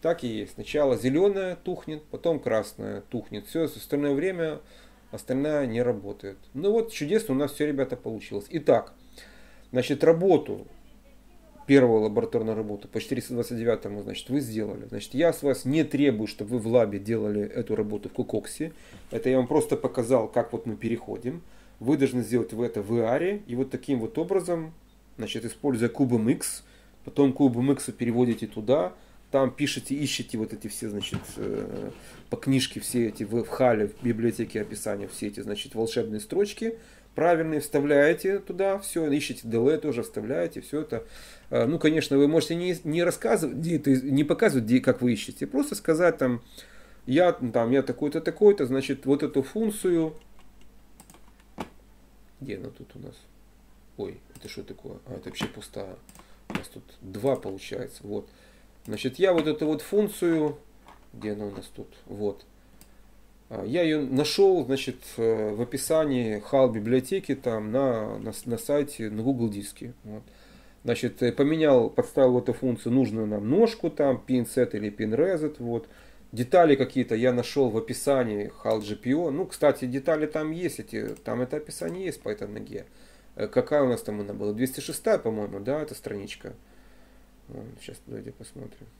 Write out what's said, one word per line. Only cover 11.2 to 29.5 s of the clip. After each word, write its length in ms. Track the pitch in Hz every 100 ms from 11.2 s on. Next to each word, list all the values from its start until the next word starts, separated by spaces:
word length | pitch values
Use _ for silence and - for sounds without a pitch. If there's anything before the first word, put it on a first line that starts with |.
| - - - - -
первую 340 | 139 123 113
лабораторную 540 | 107 107 113 117 110 110
работу 320 | 104 101 -
по 140 | 110
четыреста 320 | - 135 -
двадцать 240 | 123 117 120
девятому, 460 | 117 110 104 104
значит, 260 | 104 101 -
вы 100 | 139
сделали. 460 | 123 110 104 101 110
Значит, 300 | 110 - 127
я 180 | 165
с 80 | 160
вас 240 | 143 127 127
не 180 | 151
требую, 440 | 147 139 143 110 107
чтобы 240 | - 104
вы 80 | 120
в 80 | 110
лабе 320 | 120 107 101
делали 420 | 101 113 104 104
эту 340 | 104 - 110 107
работу 320 | 104 104 -
в 60 |
Кукоксе. 580 | - 123 110 - - 160 - - - -
Это 200 | 117 127
я 60 | 131
вам 100 | 123
просто 280 | 151 151 139
показал, 520 | 127 131 117 127 110
как 260 | - 117
вот 140 | 113 -
мы 80 | 104
переходим. 680 | 113 113 - 107 123 165 - - - -
Вы 180 | 113 147
должны 240 | 135 123
сделать 320 | 107 120 110
в 80 | 110
это 220 | 117 110
в 120 | 101 117
иаре. 460 | 113 135 175 208 208
И 80 | 120
вот 160 | 131
таким 280 | - - 131
вот 200 | 110 147
образом, 560 | 170 196 170 170 160 - - _ _ -
значит, 260 | 107 110
используя 460 | 110 - 147 123 117
кубом 400 | - 131 120 107
X, 340 | 175 - - - - - -
потом 300 | - - 139
кубом 380 | 127 139 117 131
X 180 | 139 - -
переводите 480 | 120 117 123 110 107
туда, 480 | - 107 143 180 - - - -
там 180 | 139
пишите, 460 | 131